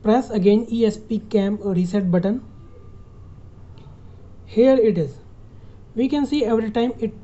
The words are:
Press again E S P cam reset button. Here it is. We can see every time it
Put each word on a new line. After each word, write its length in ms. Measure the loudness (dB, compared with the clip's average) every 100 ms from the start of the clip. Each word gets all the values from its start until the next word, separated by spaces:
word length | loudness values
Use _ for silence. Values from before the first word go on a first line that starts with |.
Press 280 | 2 2 2
again 360 | 2 4 4 2
E 160 | 2 2
S 100 | 0
P 240 | -6 -6
cam 380 | 0 0 0 -2
reset 480 | -2 0 0 0 2
button. 320 | 2 2 -2 -6 -20 -20 -20 -20 -20 -20 -20 -20 -18 -20 -20 -20 -20 -20 -20 -20 -20 -20 -20 -4
Here 320 | 4 6 6
it 200 | 4 2
is. 200 | -4 -8 -20 -20 -20 -20 -20 -20 -10 -2
We 120 | 0
can 180 | 0 0
see 200 | 0 2
every 260 | 0 0
time 220 | -2 -2 -2
it 140 | -6 -8